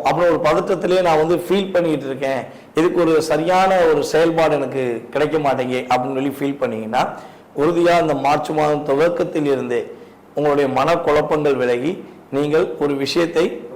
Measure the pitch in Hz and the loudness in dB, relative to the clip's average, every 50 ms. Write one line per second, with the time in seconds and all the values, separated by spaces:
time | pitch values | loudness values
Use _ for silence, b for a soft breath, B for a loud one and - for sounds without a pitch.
0 | - 139 147 165 175 170 - - - 151 165 180 180 190 190 160 175 175 180 185 | 0 0 0 2 2 2 2 2 2 2 2 2 0 0 -2 -2 0 0 2 2
1 | 180 170 160 156 156 165 175 165 - - 185 202 190 190 190 175 170 165 156 139 | 2 4 2 2 2 2 0 0 0 0 0 0 0 0 0 0 0 0 0 -2
2 | 139 135 135 131 143 135 135 123 113 B B B B B - 156 165 180 175 175 | -4 -6 -6 -4 -4 -2 -2 -4 -6 B B B B B -2 0 0 2 2 2
3 | 170 160 160 156 156 160 156 151 160 175 185 185 190 190 190 185 170 160 151 143 | 2 2 2 2 2 0 0 0 0 2 2 2 4 4 4 4 4 4 2 2
4 | - - - 156 170 170 160 165 160 156 147 139 135 127 131 135 131 123 117 113 | 0 0 2 2 2 2 2 2 2 2 2 0 -2 -2 -4 -2 -2 -2 -4 -4
5 | - - - 139 151 147 147 156 147 139 131 127 127 127 127 127 127 - 127 127 | -6 -6 -2 -2 0 0 0 0 0 0 0 0 -2 -2 -2 -4 -2 0 0 0
6 | 127 139 135 131 135 143 139 - 143 139 139 - 131 120 113 110 110 110 117 131 | 0 -2 -4 -2 -2 -4 -4 -4 -4 -4 -2 -2 -4 -4 -4 -4 -6 -4 -2 -2
7 | 165 - B B B B B B B B - 143 143 170 170 170 170 175 175 170 | -2 -2 B B B B B B B B -4 -2 0 0 2 2 4 4 4 4
8 | 160 156 143 135 135 139 151 147 - - 156 156 151 147 151 143 143 - 135 143 | 2 2 0 0 2 2 2 0 0 -2 -2 0 0 2 0 0 -2 0 0 2
9 | 160 170 170 170 180 160 - 160 147 143 139 127 123 120 123 117 - - B B | 2 2 2 0 -4 -4 -4 -2 0 0 0 0 -2 -2 -4 -4 -4 -6 B B
10 | B B B B B - - 147 147 147 143 143 143 131 127 131 135 160 170 165 | B B B B B -12 -6 -2 0 0 2 2 0 0 0 0 0 0 0 0
11 | - 156 147 151 151 160 165 151 147 143 139 127 123 123 120 120 127 160 190 - | 2 2 2 2 2 0 0 0 2 0 0 2 0 0 0 0 -2 -4 -6 -6
12 | B B B B B - 135 139 147 147 151 160 190 - - - 147 143 143 139 | B B B B B -6 -4 -4 -2 0 2 2 0 0 -2 -2 -2 -2 -2 -2
13 | 139 135 - 170 170 160 - 160 175 233 - - - - - | -2 -2 0 0 0 0 0 0 0 0 -2 -6 -12 -12 -6